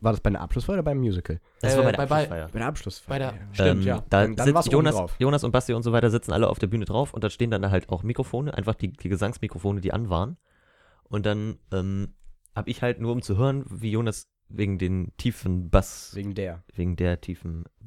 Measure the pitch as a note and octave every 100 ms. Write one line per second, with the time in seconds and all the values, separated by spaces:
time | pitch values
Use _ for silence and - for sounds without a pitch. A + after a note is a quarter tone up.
0 | A2+ G#2 - G2 - - A#2+ F#3+ D#3 C#3
1 | B2 F2+ - E2 - _ - C3+ C3 G#2
2 | C3+ D3+ D3 E2+ D#2+ A#2 A#2 D3 - -
3 | - C#3 C3 A2 G#2 G2+ F#2+ F#2 F#2+ A2
4 | - G2 G#2+ A2 B2+ D3+ D#3+ C#3 D#3 A2
5 | F2+ - C3 C#3+ A#2+ A#2+ - A#2 A#2 A#2
6 | A#2 A2+ - E2+ A2+ - G2 A2 G2+ G#2
7 | C#3+ - G#2+ - A#2+ A2 G2 F#2+ - F2+
8 | F#2+ A#2 C3 A#2 D3 - G#2 A2 G2 -
9 | E2+ F#2+ G#2 - G#2+ E2+ G2+ G2+ F#2 -
10 | A#2 E2+ G#2 F3 _ _ _ _ _ _
11 | _ A2 G2+ G#2 G#2+ - _ G2 F#2 G2
12 | G2+ - - - _ - - A#2+ B2 A#2+
13 | A2+ A#2+ - G2+ C3+ C3+ - F#2+ A2+ G#2+
14 | A#2 G#2+ - _ _ - G#2 F#2+ F2+ F#2
15 | F2+ - B2 - - F#2 F2 G2 F#2 -
16 | - - G2+ G2+ F#2+ E2+ - - F2 E2
17 | F2 F2 - F2 E2+ E2 E2+ _